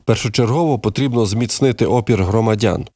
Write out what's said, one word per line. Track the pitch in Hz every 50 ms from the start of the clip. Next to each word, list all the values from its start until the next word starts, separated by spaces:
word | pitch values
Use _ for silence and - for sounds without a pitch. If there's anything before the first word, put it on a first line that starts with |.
| -
Першочергово | - 113 - - 120 107 - 123 107 123 156 170 160 143 110
потрібно | - 110 104 - 135 139 120 120 113
зміцнити | 98 95 113 120 113 - - 143 135 120 - 117
опір | 82 98 123 110 - 120 98 95
громадян. | 87 101 113 110 113 110 104 110 104 87 87 - - _